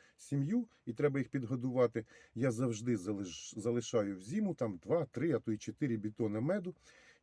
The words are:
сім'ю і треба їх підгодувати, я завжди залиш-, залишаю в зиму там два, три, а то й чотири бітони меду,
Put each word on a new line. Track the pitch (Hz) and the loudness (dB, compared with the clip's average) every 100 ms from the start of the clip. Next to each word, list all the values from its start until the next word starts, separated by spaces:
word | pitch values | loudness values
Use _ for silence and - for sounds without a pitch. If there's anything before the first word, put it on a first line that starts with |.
| - _ | -20 _
сім'ю | - 139 143 240 233 _ - | -4 -2 2 0 -2 _ -8
і | |
треба | 120 147 135 | 0 2 2
їх | 127 | -2
підгодувати, | 151 113 127 127 123 120 117 107 - - 113 | -2 -2 -2 0 4 4 2 -6 -14 -12 0
я | 135 | 0
завжди | 110 131 107 120 107 | 2 0 0 0 0
залиш-, | 90 101 92 82 - 113 | 0 -4 -4 -8 -12 -4
залишаю | 113 120 - 117 101 92 | 0 0 2 2 2 -2
в | |
зиму | 98 208 202 | -4 0 0
там | 156 113 90 | 0 -2 -4
два, | - 170 143 | 0 0 0
три, | - 165 | 0 0
а | 123 | 2
то | - | 0
й | 107 | -4
чотири | - - 143 110 | -4 -4 -2 0
бітони | 107 107 110 107 | -2 -2 0 0
меду, | 139 202 180 - - - - - | 0 0 -2 -10 -18 -20 -20 -8